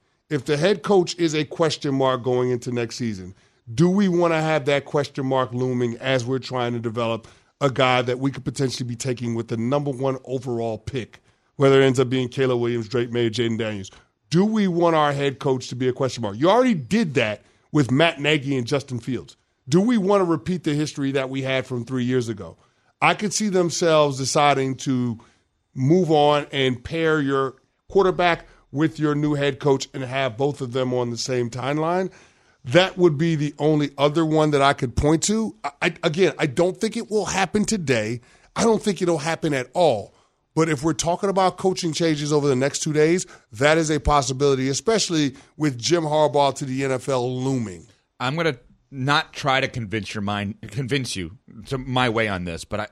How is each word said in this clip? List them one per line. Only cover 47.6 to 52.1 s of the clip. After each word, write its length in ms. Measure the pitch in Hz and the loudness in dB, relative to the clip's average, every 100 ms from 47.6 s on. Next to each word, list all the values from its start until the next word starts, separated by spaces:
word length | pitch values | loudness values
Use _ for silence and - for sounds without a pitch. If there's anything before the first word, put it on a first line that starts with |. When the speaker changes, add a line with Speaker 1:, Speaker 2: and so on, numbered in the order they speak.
| 107 87 - _ _ _ | -4 -10 -18 _ _ _
Speaker 2:
I'm 140 | 127 156 | -4 -2
gonna 200 | 165 135 _ _ _ | -2 -2 _ _ _
not 420 | 139 135 151 - | -6 0 0 0
try 260 | - 143 131 | -4 0 0
to 80 | 131 | 0
convince 460 | 131 107 110 98 110 | -4 -6 -6 -6 -6
your 60 | |
mind, 340 | 101 104 101 110 110 | -4 -4 -4 -8 -10
convince 460 | 139 127 139 120 98 | -8 -4 -4 -4 -6
you 220 | 85 110 _ 117 - | -10 -12 _ -20 -10
to 120 | 139 | -8
my 300 | 156 127 | -4 0
way 220 | 127 | 2